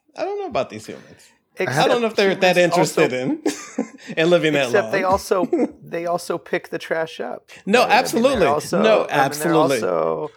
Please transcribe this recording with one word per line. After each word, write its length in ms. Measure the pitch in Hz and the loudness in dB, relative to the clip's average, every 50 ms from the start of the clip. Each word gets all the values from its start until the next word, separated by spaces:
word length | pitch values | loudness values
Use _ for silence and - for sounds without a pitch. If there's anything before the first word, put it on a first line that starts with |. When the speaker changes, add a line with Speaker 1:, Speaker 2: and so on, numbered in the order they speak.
| _ _ - | _ _ -10
Speaker 1:
I 80 | - 320 | -8 -6
don't 120 | 381 403 415 | -6 -6 -6
know 80 | 392 | -8
about 220 | 349 233 269 247 - | -4 -4 -4 -4 -4
these 160 | - 220 - | -6 -14 -14
humans." 380 | - - - - - - - - _ _ _ _ _ _ - | -14 -16 -16 -18 -20 -20 -20 -20 _ _ _ _ _ _ -6
Speaker 2:
Except 180 | 190 - 127 | -4 -2 0
Speaker 1:
I 100 | 143 269 | 2 2
don't 140 | - 254 240 | 2 2 2
know 60 | 233 | 0
if 80 | 220 214 | 0 0
they're 200 | - 202 190 180 | 2 2 2 2
that 200 | 190 190 180 180 | 4 4 4 6
Speaker 2:
humans 220 | 180 175 170 170 | 6 4 4 4
also 240 | 175 - - - 185 156 | 2 2 2 2 2 2
Speaker 1:
interested 100 | 131 127 | 2 2
in, 1040 | 127 127 139 302 320 - 311 - - - - - - - - - - - - 180 | -2 -2 -2 -2 -2 -2 -4 -4 -6 -10 -10 -8 -8 -8 -8 -10 -18 -14 -8 -2
<laughs> 0 | |
in 120 | - 160 170 | 0 2 4
living 240 | 175 170 151 156 147 | 4 4 4 2 2
that 140 | 143 135 | 2 0
Speaker 2:
Except 240 | 120 120 101 101 110 | 2 2 0 0 0
they 120 | - 196 185 | -2 0 0
Speaker 1:
long. 80 | 185 | 2
Speaker 2:
also, 340 | 190 196 - - 214 190 175 | 0 0 0 0 -2 0 0
Speaker 1:
<laughs> 380 | - - 311 240 - - - - | 0 0 0 0 -2 -4 -10 -14
Speaker 2:
they 220 | 147 - 165 170 | -10 -8 -6 -4
also 320 | 175 175 175 - - 175 | -2 -4 -4 -4 -4 -6
pick 320 | 165 - - - 170 - - | -6 -6 -4 -4 -4 -4 -6
the 100 | - 165 | -10 -8
trash 400 | - - 170 165 160 160 - - | -6 -4 -4 -4 -4 -6 -6 -10
up. 300 | - 151 - - _ - - - - | -10 -10 -10 -12 _ -18 -20 -10 -4
Speaker 1:
No, 140 | 185 208 247 | -2 0 0
Speaker 2:
Right? 60 | 220 | 2
I 20 | |
mean, 20 | - | 2
they're 100 | 196 233 | 2 2
Speaker 1:
absolutely. 460 | 269 - - 233 233 277 277 220 170 | 2 0 0 0 2 2 2 2 2
Speaker 2:
also, 340 | 139 143 151 147 - - 180 | 2 0 -2 -4 -2 -2 2
Speaker 1:
No, 120 | 214 220 214 | 2 4 2
Speaker 2:
I 20 | 175 | 2
mean, 80 | 165 | 0
they're 100 | - - | 0 0
Speaker 1:
absolutely. 580 | 147 135 139 147 147 151 165 156 156 156 - 139 117 107 | 0 0 0 -2 -2 -2 0 2 2 2 2 2 0 0
Speaker 2:
also 480 | 90 90 80 80 80 82 78 156 147 - | -2 0 0 0 -2 -2 -4 -6 -8 -2